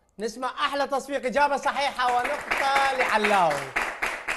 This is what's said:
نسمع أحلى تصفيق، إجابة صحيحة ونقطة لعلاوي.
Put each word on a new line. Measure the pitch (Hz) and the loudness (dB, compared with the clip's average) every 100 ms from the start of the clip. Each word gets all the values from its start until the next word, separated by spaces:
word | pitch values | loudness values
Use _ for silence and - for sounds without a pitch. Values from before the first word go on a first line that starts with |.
| _ - | _ -10
نسمع | 220 226 254 | -8 -6 -6
أحلى | - 285 277 277 | -2 -2 0 0
تصفيق، | 269 - 277 247 | -2 -2 -4 -2
إجابة | 233 285 269 | 2 2 2
صحيحة | 277 240 277 - 254 247 | 0 -2 -2 0 0 2
ونقطة | 254 294 - - 269 269 277 254 | 0 -4 -2 0 2 4 2 2
لعلاوي. | 247 214 208 202 170 143 135 - - - - - - | 2 2 4 4 4 2 -2 -4 -6 -4 -6 -6 -6